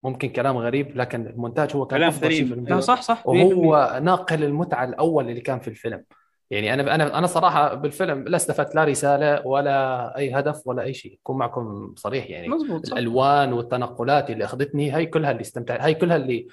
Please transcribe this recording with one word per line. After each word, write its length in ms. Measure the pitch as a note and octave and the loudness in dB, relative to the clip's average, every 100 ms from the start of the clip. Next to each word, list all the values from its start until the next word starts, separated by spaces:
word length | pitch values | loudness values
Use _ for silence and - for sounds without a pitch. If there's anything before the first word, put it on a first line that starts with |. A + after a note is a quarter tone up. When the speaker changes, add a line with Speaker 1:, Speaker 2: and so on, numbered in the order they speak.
Speaker 1:
ممكن 260 | C3+ C3 C3 | -6 -4 -4
كلام 280 | B2+ B2 B2+ | 0 0 0
غريب، 400 | A#2 C3+ C#3 B2 | 0 -2 -2 -4
لكن 300 | B2 A#2+ A2 | -4 -4 -8
المونتاج 480 | A#2 A#2 A#2+ A#2 C#3+ | -8 -6 -2 -2 -2
هو 100 | C3 | -2
كان 140 | C3+ | 2
Speaker 2:
كلام 100 | E3 | 2
Speaker 1:
أفضل 220 | D3+ D#3 | 2 0
شيء 60 | D#3+ | 2
Speaker 2:
سليم. 100 | C3 | 0
Speaker 1:
في 60 | |
الفيلم. 220 | A#2+ A#2+ F3+ | -2 0 0
Speaker 3:
لا، 60 | |
صح، 200 | - B3 | 2 0
صح، 260 | - A#3 - | 2 -2 2
Speaker 1:
وهو 80 | F3 | 6
Speaker 3:
مية 200 | F#3+ F#3 | 6 6
بالمية. 440 | E3 D3+ C3 B2+ | 6 6 4 2
Speaker 1:
ناقل 440 | D#3+ F3+ F3+ D#3+ | 2 2 2 -2
المتعة 400 | D3 D3 C#3+ B2 B2+ | 0 0 -2 -2 -2
الأول 440 | - D#3+ D#3 B2 | 0 2 2 0
اللي 120 | A#2+ | -6
كان 180 | A#2+ B2+ | -4 -4
في 80 | A#2 | -6
الفيلم. 360 | G#2+ - G#2 - _ _ _ _ | -8 -8 -8 -14 _ _ _ _
يعني 220 | G2+ G#2+ | -2 0
أنا، 220 | C3 C#3 D#3+ | 0 2 2
أنا، 220 | D3+ - | 2 2
أنا 100 | F3 | 0
صراحة 460 | F3 F#3 E3 D3 | 4 4 4 2
بالفيلم 500 | C3+ D3 C#3+ F#3 C#3 B2+ | 2 -6 -2 -2 -2 0
لا 80 | F3 | -2
استفدت 400 | - D3 C#3+ D#3 | 0 -2 0 2
لا 80 | |
رسالة 640 | D#3 C3+ C#3+ C#3+ D3+ D3 B2+ | 2 2 2 4 4 0 0
ولا 720 | C3+ C#3+ C3+ C3 B2+ A#2+ - | 0 2 2 0 -2 -6 -4
أي 160 | C#3 | -2
هدف 280 | B2+ C#3+ D3 - | 0 -2 -4 -6
ولا 180 | B2+ | -4
أي 100 | A2+ | -4
شيء. 260 | C3 A#2 - | -8 -14 -20
أكون 140 | - C3+ | -8 -4
معكم 560 | A#2+ B2+ A2+ G2+ G2+ - | -2 -4 -8 -8 -12 -10
صريح 340 | G#2 C3 G#2 | -6 -6 -6
يعني. 180 | D#2 - | -10 -6
Speaker 3:
مزبوط، 380 | D4+ D4 E3 - | -4 -4 -6 -6
صح. 80 | B3+ | -4
Speaker 1:
الألوان 560 | A#2 A#2+ C3+ C#3+ C#3 | -2 2 4 4 4
والتنقلات 760 | A#2+ A#2+ B2 B2 - A#2+ C#3+ C#3 | 0 -2 -4 -4 -4 2 2 2
اللي 160 | A2+ G2+ | -4 -4
أخذتني، 460 | B2 C#3+ C#3+ D3 | -4 -4 -2 -2
هاي 140 | D3 E3 | -2 -2
كلها 260 | D#3+ D3 | -2 0
اللي 100 | A#2+ | -2
استمتع-، 400 | A#2 - A#2+ A#2+ | -6 -10 -6 0
هاي 120 | C#3 | 0
كلها 220 | D#3+ F3 E3 | 2 2 0
اللي 320 | C3 A#2+ - | 0 -4 -6